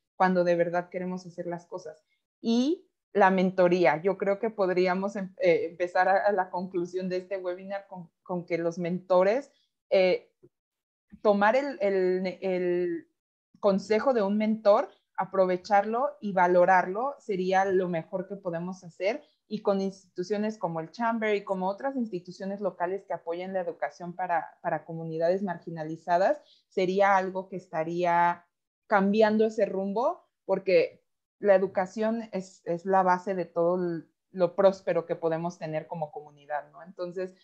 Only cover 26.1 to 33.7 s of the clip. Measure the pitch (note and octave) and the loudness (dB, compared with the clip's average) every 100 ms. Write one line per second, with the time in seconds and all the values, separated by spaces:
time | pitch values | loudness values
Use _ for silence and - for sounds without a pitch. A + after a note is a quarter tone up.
26.1 | F3 G3+ D4+ - _ _ - F#3 F#3+ G3 | 2 2 0 -6 _ _ -2 0 2 4
27.1 | G3 F#3+ F#3 F#3 F#3 - D#3+ D#3+ E3+ F3 | 4 0 -6 -8 -12 -8 -6 -4 -2 0
28.1 | E3+ F3 F3 _ _ _ _ _ G#3 G3 | 2 2 0 _ _ _ _ _ 2 4
29.1 | G#3 G#3+ G#3+ A3 A3 G3 F#3+ G3 G3 C4+ | 4 4 4 0 0 -2 -2 -4 -2 -2
30.1 | F4+ _ _ - F#3+ F#3+ F3 - - _ | -4 _ _ -4 -4 4 4 4 -2 _
31.1 | _ _ _ G3+ F#3+ F#3+ G3 F#3 A3 G#3+ | _ _ _ 4 4 4 -2 -4 -4 -4
32.1 | A#3 A3 F#3+ F#3+ - - E3+ F#3+ F#3+ F#3 | -4 -6 -8 -10 -12 -6 -6 0 2 4
33.1 | F3+ F#3+ F#3+ E3+ - E3+ | 2 -2 -6 -4 0 0